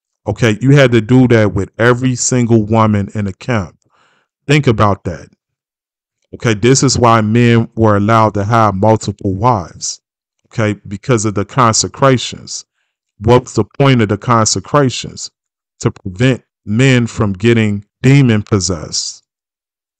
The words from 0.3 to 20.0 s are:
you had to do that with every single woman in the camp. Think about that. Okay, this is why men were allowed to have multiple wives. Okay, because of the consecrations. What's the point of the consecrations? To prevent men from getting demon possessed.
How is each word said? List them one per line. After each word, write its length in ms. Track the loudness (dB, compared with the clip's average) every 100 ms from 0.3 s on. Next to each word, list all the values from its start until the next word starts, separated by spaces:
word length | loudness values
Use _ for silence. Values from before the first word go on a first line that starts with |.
| -2 -2 0
you 100 | 2
had 220 | 4 4
to 80 | 2
do 260 | 2 2 4
that 260 | 4 2
with 160 | -2 -8 -2
every 360 | 0 2 -2 -4
single 480 | -2 -2 2 0
woman 440 | 2 0 2 0 -4
in 100 | -6
the 100 | -8
camp. 440 | -10 -6 -6 -6 _ _ _ _ _ _ _ -2
Think 200 | 0 0
about 380 | 0 0 -2
that. 240 | -6 -12 -16 _ _ _ _ _ _ _ _ _ _
Okay, 180 | -6 -4
this 280 | 0 2 2
is 160 | 2 0
why 240 | 2 2
men 480 | 2 2 4 2 0
were 220 | 0 0 2
allowed 380 | 0 2 0
to 100 | 0
have 300 | -2 0 0
multiple 600 | 0 0 0 -2 -8 -6
wives. 640 | -4 -2 -2 -6 -14 -14 -14 _ _ _ _ _
Okay, 320 | -4 -4 -4 -10
because 380 | -10 -2 -2
of 100 | -2
the 100 | -4
consecrations. 1200 | -4 0 2 2 -4 0 0 0 -2 -14 -16 -16 -18 _ _ _ _ -6
What's 360 | 2 2 0
the 100 | -4 -4 0
point 220 | 0 2
of 60 | 0
the 100 | -2
consecrations? 1120 | -2 0 0 -4 -2 0 0 -4 -12 -16 -18 _ _ _ _ -8
To 100 | -6
prevent 520 | -6 -12 -2 -2 -2 _ _
men 420 | -6 0 2 2 0
from 260 | -2 -4
getting 520 | 0 0 2 0 -4 -10 _
demon 400 | 2 4 4 2
possessed. 800 | 0 -2 -2 -8 -8 -10 -10 -14 _ _ _ _ _ _ _ _